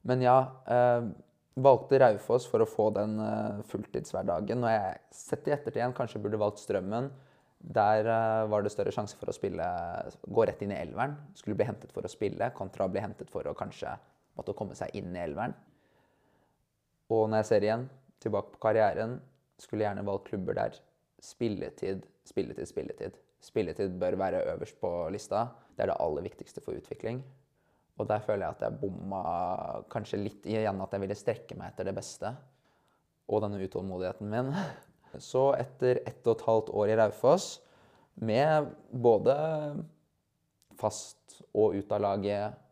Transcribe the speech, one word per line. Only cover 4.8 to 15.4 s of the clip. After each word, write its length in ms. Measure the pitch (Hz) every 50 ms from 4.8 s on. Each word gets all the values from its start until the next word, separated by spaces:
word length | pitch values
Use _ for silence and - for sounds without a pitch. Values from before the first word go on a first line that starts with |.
| 98 92 - - _ _ -
sett 320 | - - - - 110 -
i 80 | 135 147
ettertid 240 | 143 - 113 - 120
igjen 160 | 117 127 123
kanskje 260 | - 127 113 - 107
burde 220 | 104 107 107 107
valgt 160 | 104 107 - -
Strømmen. 480 | - - 101 95 92 95 107 117 131 139 - - - _ _ _ _ _ _ _
Der, 480 | - - 107 107 104 104 110 110 107 113
eh, 360 | 113 113 113 110 110 110 110 107
var 160 | 107 107 101
det 60 | 101 -
større 160 | - 101 98
sjanse 220 | - - 104 101 -
for 140 | - - -
å 80 | 95 -
spille, 240 | - 98 90 82 85 87 87 87 85 87 87 - - - - - -
gå 200 | - 104 113 110 101
rett 120 | - - 104
inn 80 | 101 101
i 80 | -
elveren. 320 | 85 - - 101 123 143 147 147 - - - -
Skulle 160 | - - 104
bli 80 | 92 101 -
hentet 220 | 104 - - - -
for 80 | 98
å 80 | - 90
spille, 400 | - - 107 98 - - 107 131 - -
kontra 300 | 98 95 - - 98 92
å 20 |
bli 100 | 92 98
hentet 300 | 107 98 101 - - -
for 160 | - - 71
å 80 | 73 -
kanskje 400 | - - 101 - - - - - - _ _ _ _ _ _ _
måtte 160 | - - - 98 -
komme 160 | 107 92 98
seg 160 | - - - - 104
inn 160 | - 87 90
i 80 | 87
elveren. 320 | 87 80 71 87